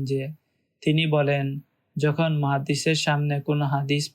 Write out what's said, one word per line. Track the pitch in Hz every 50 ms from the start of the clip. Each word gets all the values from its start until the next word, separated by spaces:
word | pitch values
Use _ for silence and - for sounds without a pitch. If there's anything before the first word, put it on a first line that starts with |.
| 135
যে | 131 135 135 135 147 156 - _ _ _ _ _ _ _ _ -
তিনি | 160 151 160 165 156
বলেন, | 151 147 143 139 143 143 139 139 139 143 - _ _ _ _ _ -
"যখন | - 139 151 147 151 165 160 160 147
মুহাদ্দিসের | 147 139 139 139 135 - 147 139 - 165 160
সামনে | 151 - - 147 143 147 147 143 143
কোনো | 143 - 147 147 147
হাদিস | 139 139 139 139 139 143 147 147 -